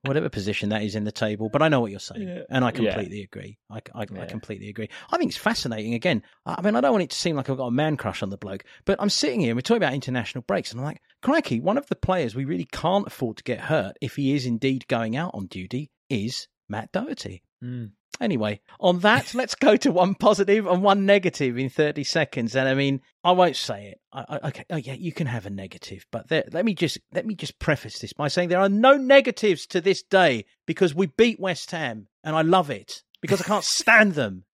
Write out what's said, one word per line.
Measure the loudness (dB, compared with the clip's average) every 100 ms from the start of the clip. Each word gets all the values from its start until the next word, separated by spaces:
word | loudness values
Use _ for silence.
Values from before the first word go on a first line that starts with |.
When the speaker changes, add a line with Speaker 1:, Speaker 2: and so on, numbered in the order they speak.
Speaker 1:
whatever | -2 -2 -2
position | -4 -4 -2 -2
that | -2
is | -2 -4
in |
the | -6
table. | -2 -4 -2 -4
But | 2
I | 2
know | 2
what | 0
you're | -6
saying, | -14 -10 -10
Speaker 2:
Yeah. | -10 -4
Speaker 1:
and | 0
I | 0
Speaker 2:
Yeah. | 2 -2
Speaker 1:
completely | -2 -6 -10
agree. | -14 -16 -16 -20 _
I, | -16 -14 -12
I, |
I | -10
Speaker 2:
Yeah. | -10 -12
Speaker 1:
completely | -12 -12 -14 -12
agree. | -12 -12 -14 -6
I | -2
think | -2
it's | -2
fascinating. | -4 -2 -4 -6 -4 -2
Again, | 0 -2 -4 _ -8
I, | -2
I |
mean, | 0 2
I |
don't | 4
want | 2
it | 0
to | -2
seem | -2 -2
like | -2
I've | -4
got | -2
a |
man | 0 0 0
crush | -4 -4
on | -8
the | -8
bloke, | -10 -12 -14 -8 -2
but | 0
I'm | 0
sitting | 0 0 0
here | 0
and | 0
we're |
talking | 0 2
about | 2
international | -2 -4 -4 -6 -10 -4
breaks, | -4 -4
and | -8
I'm | -8
like, | -10 _ _
"Crikey, | 0 2 2 -2
one | 0 -2
of | -2
the | -4
players | 0 0 0 -4
we | -6
really | -6 -6
can't | -4 0 0 -2
afford | -6 -6 -6
to |
get | -6 -6
hurt | -2 -2 -2 -6
if | -8 -2
he | 0
is | 0 0
indeed | 0 0 -2 -2
going | -2 -2 -4
out | -6
on | -8 -10
duty | -10 -8 -8 -10 _ _
is | -4 -4 -8 -12 _ _
Matt | -10 -6
Doherty." | -6 -6 -10 -12 -14 _ _
Speaker 2:
Mm. | -12 -10 -12 _ _ -6
Speaker 1:
Anyway, | -2 0 -2 -4 _ 0
on | 2 4
that, | 4 2 0
<laughs> | -4
let's | -4 2
go | 4 6
to | 4
one | 4 2 4
positive | 4 4 4 2 4
and | 4
one | 4 4 6
negative | 4 4 0 -2 -2
in | -4
thirty | 0 0 0
seconds. | -2 0 0 -2 -2 0
And | 2
I | 2
mean, | 2 0 _ _
I | 2
won't | 6 4 2
say | -6 -10 -12
it. | -20 _
I, | -16 -10 -6
I, | -6
okay, | -8 -8
oh | -8
yeah, | -8
you | -8 -10
can | -4 -4
have | -4 -8
a |
negative, | -10 -12 -16 -16 -16 _
but | -12 -2
there, | -2 -2
let | -2 -2
me |
just, | 0 -2 -4 _
let | -6 -6
me | -8
just | -10 -6
preface | -2 -2 -4 -12
this | -14
by | -4 -2
saying | 0 0
there | 2
are | 4
no | 6 6 6
negatives | 8 6 6 0 0 0 -2
to | 0
this | 2 0
day | 2 6 6 4 -4 _ -6
because | 2 2 2
we | -2
beat | 4 4 4
West | -4 -4 -6
Ham, | -6 -4 -6 -14 _
and | -2 2
I |
love | 6 4 4
it | -6 -10 -18 _ _
because | -2 -2
I | 2
can't | -2
stand | 0 -2 6 6 6
them. | 2 -4 -6 _